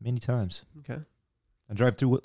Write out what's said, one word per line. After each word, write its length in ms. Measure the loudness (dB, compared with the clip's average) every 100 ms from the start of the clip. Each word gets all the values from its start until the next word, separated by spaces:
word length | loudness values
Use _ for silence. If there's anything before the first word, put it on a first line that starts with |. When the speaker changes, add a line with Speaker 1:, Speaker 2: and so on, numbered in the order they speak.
Speaker 1:
many 180 | -4 -4
times. 440 | 0 0 -2 -6 -14 -20
Speaker 2:
Okay. 200 | -12 -12 -12 _ _ _ _ _ -8
Speaker 1:
I 60 |
drive 220 | 2 2 4
through, 240 | 2 2